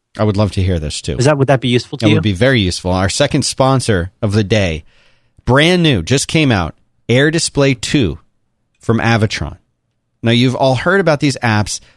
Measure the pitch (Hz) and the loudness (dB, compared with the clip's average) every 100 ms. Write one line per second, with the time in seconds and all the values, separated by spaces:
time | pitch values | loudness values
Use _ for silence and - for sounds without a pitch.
0 | _ - 107 98 104 - 92 85 73 - | _ -2 0 2 0 0 0 -2 -4 -8
1 | - 76 131 147 135 131 127 120 - 139 | -8 -2 0 2 2 0 0 -2 -4 -2
2 | 110 107 104 90 127 127 90 - 90 92 | 0 2 0 0 2 2 0 -2 -4 -2
3 | 95 - 143 147 - - 131 131 123 95 | -2 0 0 0 -2 0 2 2 0 -2
4 | 85 - 107 104 95 110 90 78 - _ | -2 -6 -2 0 0 0 0 -4 -10 _
5 | _ _ _ _ - 131 160 180 160 107 | _ _ _ _ 0 4 4 4 2 0
6 | 80 135 - 170 143 104 78 - _ _ | 0 -2 0 0 2 2 -2 -8 _ _
7 | - 123 151 160 - 147 139 127 - 147 | -2 2 2 0 -2 0 0 -2 -2 -2
8 | 98 - _ _ _ _ _ _ - 113 | -2 -4 _ _ _ _ _ _ -4 -2
9 | 113 117 107 - 71 - _ _ _ _ | 0 0 0 -4 -10 -12 _ _ _ _
10 | _ _ 117 120 127 123 135 127 175 196 | _ _ 0 2 0 0 0 0 0 0
11 | 170 147 147 - 120 107 104 - - | 2 0 -2 -2 0 0 -2 -6 -14